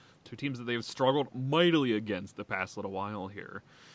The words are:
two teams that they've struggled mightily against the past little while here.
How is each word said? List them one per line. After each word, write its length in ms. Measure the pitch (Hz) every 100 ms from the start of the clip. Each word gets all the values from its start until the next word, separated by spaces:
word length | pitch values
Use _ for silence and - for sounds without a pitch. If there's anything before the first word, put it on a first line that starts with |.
| - _
two 120 | - 117
teams 220 | 143 123
that 60 |
they've 200 | 120 120
struggled 440 | 113 - 131 143 127
mightily 580 | 127 131 156 175 165 131
against 440 | 107 107 95 98 -
the 80 |
past 320 | 104 98 95 -
little 160 | 98
while 360 | 95 101 104 95
here. 340 | 98 90 98 - - -